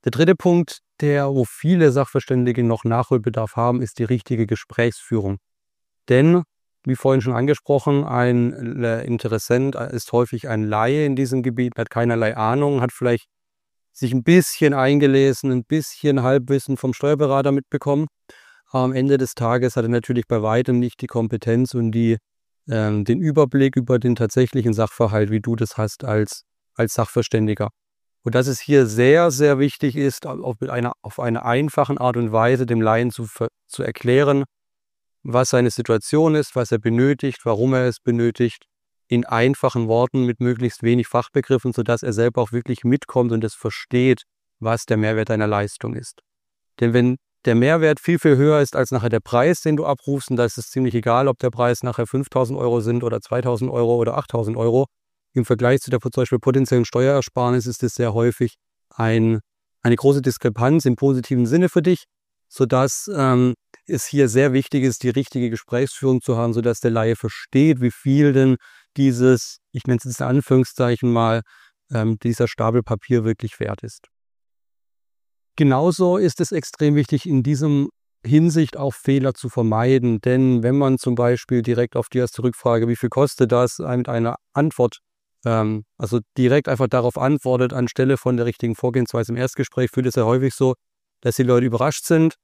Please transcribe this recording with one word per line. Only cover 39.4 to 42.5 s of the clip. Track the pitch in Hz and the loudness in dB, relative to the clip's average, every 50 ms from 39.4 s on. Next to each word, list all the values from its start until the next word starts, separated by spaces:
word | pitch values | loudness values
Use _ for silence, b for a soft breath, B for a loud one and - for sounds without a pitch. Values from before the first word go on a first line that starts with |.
| 120 131 139 - - 131 - 123 117 | 2 0 0 0 -2 -2 -2 -2 -2
Worten | 110 113 117 123 123 - 135 127 | 0 0 0 0 0 0 -2 0
mit | 120 117 _ | 0 -2 _
möglichst | 123 123 123 117 123 113 - - - | -2 -2 -2 -2 -4 -4 -4 -2 0
wenig | 117 120 123 117 | 0 2 2 0
Fachbegriffen, | - - 120 123 - _ 143 127 - 135 123 - 127 113 | 0 -2 -4 -4 0 _ -4 0 0 0 0 0 -4 -4
sodass | - 113 101 120 117 | -4 -2 -2 -2 -2
er | - 131 104 | -2 -4 -2
selber | 104 117 120 117 - | 0 0 0 0 -2
auch | 120 104 | -4 -2